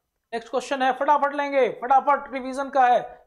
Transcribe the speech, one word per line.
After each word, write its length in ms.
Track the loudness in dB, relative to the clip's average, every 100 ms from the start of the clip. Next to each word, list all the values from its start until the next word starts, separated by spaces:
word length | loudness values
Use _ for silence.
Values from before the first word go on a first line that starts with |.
| _ _ _
नेक्स्ट 180 | -12 -6
क्वेश्चन 300 | -6 -4 -2
है, 120 | 0
फटाफट 400 | 0 2 2 0
लेंगे, 360 | -2 -2 2 0
फटाफट 640 | 0 0 2 4 0 -2
रिवीजन 360 | -10 -8 -8 -2
का 160 | 2 4
है। 380 | 2 0 -12